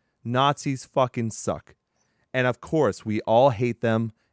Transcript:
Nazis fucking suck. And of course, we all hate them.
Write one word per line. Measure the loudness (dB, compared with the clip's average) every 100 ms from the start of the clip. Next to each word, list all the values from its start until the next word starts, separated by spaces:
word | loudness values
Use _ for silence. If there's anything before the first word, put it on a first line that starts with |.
| _ _
Nazis | -4 0 0 0 -4 -6
fucking | -4 0 0 -2 -6
suck. | -6 -6 -6 -8 _ _ _ _ _ _
And | -2 -2
of | -2
course, | -2 2 2 0
we | -4 -4
all | 2 4 4
hate | 2 -4 -2
them. | 0 0 -2 -8 _